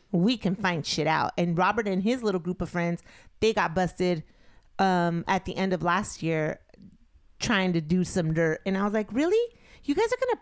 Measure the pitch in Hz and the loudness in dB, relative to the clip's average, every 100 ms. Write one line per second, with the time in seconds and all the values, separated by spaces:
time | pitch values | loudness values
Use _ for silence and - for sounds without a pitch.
0 | _ 175 202 240 180 196 190 165 - - | _ 2 2 2 -2 -2 -2 -2 -2 -2
1 | 151 156 123 - 175 170 185 214 202 190 | 0 2 0 0 0 2 2 0 -2 0
2 | 202 254 214 185 165 180 170 175 170 170 | 0 0 0 -2 -2 -6 -4 -2 -2 -4
3 | - - - - 220 208 165 165 180 - | -8 -20 -20 0 0 2 0 0 0 0
4 | 180 160 - - - - - - 190 180 | 0 0 -4 -18 -20 -20 -10 -2 2 2
5 | 170 170 - 190 190 - 190 175 170 180 | 2 0 0 -2 -2 -4 -2 0 0 0
6 | 208 - 165 160 151 - _ - - - | -2 -4 -2 -2 -2 -6 _ -20 -20 -20
7 | _ - - - - 202 185 165 151 185 | _ -20 -20 -8 0 2 2 0 2 0
8 | 175 185 160 160 160 160 190 190 202 214 | 0 0 0 2 0 0 -2 -2 0 -2
9 | 208 214 330 427 480 - - - - 285 | -2 -2 2 2 0 -6 -20 -10 -4 0
10 | 440 494 508 - | 0 0 -2 -2